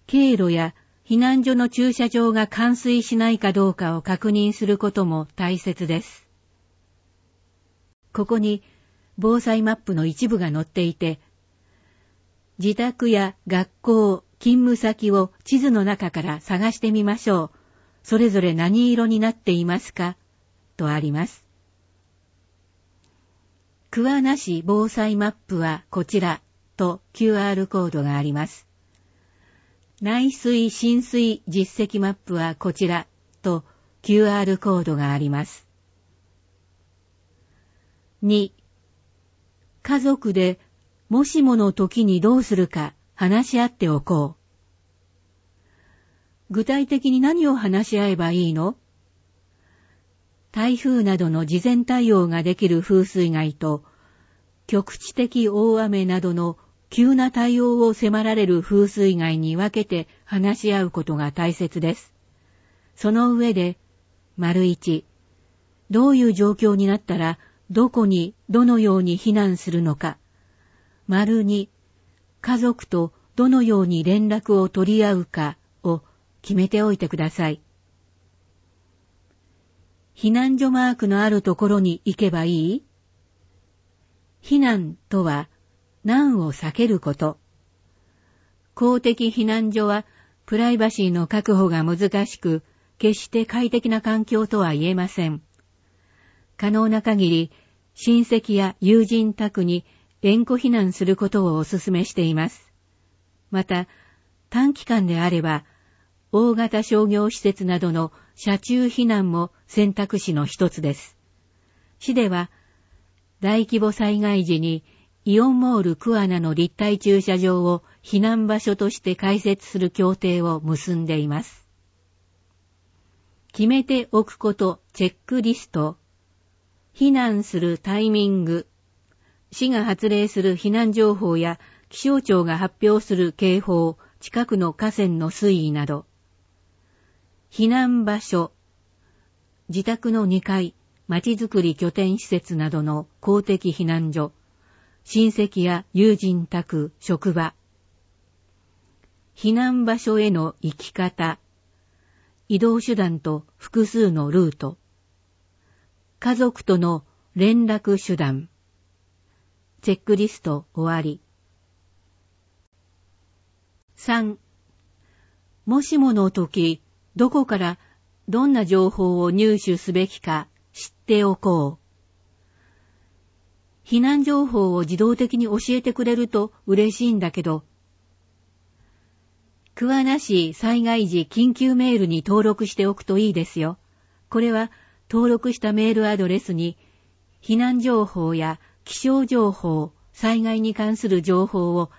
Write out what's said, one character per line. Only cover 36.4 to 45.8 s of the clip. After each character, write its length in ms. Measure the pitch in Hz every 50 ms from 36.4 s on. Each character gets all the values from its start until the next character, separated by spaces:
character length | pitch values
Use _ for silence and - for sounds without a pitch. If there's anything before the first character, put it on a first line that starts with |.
| _ _ _ _ _ _ _ _ _ _ _ _ _ _ _ _ _ _ _ _ _ _ _ _ _ _ _ _ _ _ _ _ _ _ _ - 208
二、 320 | 202 208 208 196 - _ _ _ _ _ _ _ _ _ _ _ _ _ _ _ _ _ _ _ _ _ _ _ _ _ _ -
家 180 | - 285 277
族 320 | 247 277 277 277 - 214 185
で 260 | 190 185 180 180 - _ _ _ _ _ _ _ _ _ -
も 120 | 214 254 285
し 180 | - - 320 277
も 120 | 262 240
の 160 | 226 208 196 190
時 340 | - 190 185 - 233 226
に 160 | 202 185 175 165
ど 140 | 220 254
う 60 | 262 240
す 140 | - 208
る 100 | 185 180
か 280 | - - 165 151 147 - _ _ _ _
話 340 | - 196 180 202 226 247 -
し 120 | - 240
合 60 | 240
っ 60 | 240 -
て 180 | - 190 160
お 100 | 151 143
こ 360 | 143 - 180 151 147 143 160 _ _ _ _ _ _ _ _ _ _ _ _ _ _ _ _ _ _ _ _ _ _ _ _ _ _ _ _ _